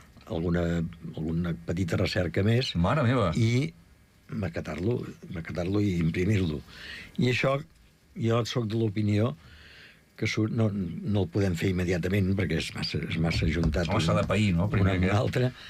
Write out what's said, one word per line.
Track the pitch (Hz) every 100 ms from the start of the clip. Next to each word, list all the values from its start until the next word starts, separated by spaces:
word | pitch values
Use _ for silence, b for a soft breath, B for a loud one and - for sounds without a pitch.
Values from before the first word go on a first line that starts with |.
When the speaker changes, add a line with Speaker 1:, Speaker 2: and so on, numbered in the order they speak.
| B -
Speaker 1:
alguna, | - 82 87 87 85 85 82 - 80
alguna | - 80 82 87 80
petita | - 87 92 87
recerca | 87 95 85 98
més. | 104 117 135 87
Speaker 2:
Mare | 85 151
meva. | 117 131 95
Speaker 1:
I | 120 113 123 160 - - - _ _ -
maquetar-lo, | 110 87 82 82 78 101 120 - - -
maquetar-lo | 85 80 - 87 104
i | 104 87
imprimir-lo. | 80 87 90 101 87 71 - B B B B
I | - 123
això, | 120 135 139 156 - - _ _ 196
jo | 113 117
sóc | 110 127 110
de | 113
l'opinió | 113 104 104 104 120 151 B B B B B B B -
que | 107
su-, | - 110
no, | 117 110
no | 101 87 82 - 101
el | 87
podem | 107 98 85
fer | 101
immediatament | 90 87 87 87 101 92 98
perquè | 82 80
és | -
massa, | - - 76
és | - 80
massa | 82 - 80
juntat | 82 82 90 80
Speaker 2:
Home, | -
s'ha | -
de | 107 -
pair, | 101 104
no? | 85 107
Speaker 1:
un |
Speaker 2:
Primer | 101 98 92
Speaker 1:
amb | 90
Speaker 2:
que |
Speaker 1:
l'altre, | 101 107 127 123 -